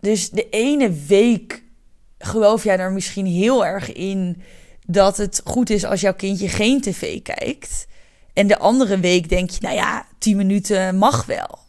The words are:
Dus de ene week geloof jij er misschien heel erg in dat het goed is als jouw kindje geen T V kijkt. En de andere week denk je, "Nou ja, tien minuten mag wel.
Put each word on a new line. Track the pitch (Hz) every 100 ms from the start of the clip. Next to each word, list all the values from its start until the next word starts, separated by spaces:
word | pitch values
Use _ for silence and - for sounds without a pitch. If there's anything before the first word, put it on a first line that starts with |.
Dus | 196 214 170
de | 175 -
ene | 208 247 294 247
week | 160 143 196 233 220 - - - - _ _ _ -
geloof | - 220 208 220
jij | 214 185
er | 185
misschien | 190 185 - 190
heel | 175 214 262 180
erg | 190 147
in | - 190 196 180 175 - - - - -
dat | 185 196 196
het | 202 -
goed | - 240 240
is | 208
als | - 196
jouw | 196
kindje | 185 196 196 190
geen | 165 214 277
T | 254 180
V | - -
kijkt. | - - - 294 - - - - - _ _
En | - 202
de | -
andere | 196 247 240 190
week | 180 180 160
denk | 180 180
je, | -
"Nou | -
ja, | - - 165 - -
tien | 220 202
minuten | 190 202 190 196 185 185
mag | 214 277
wel. | - 110 - -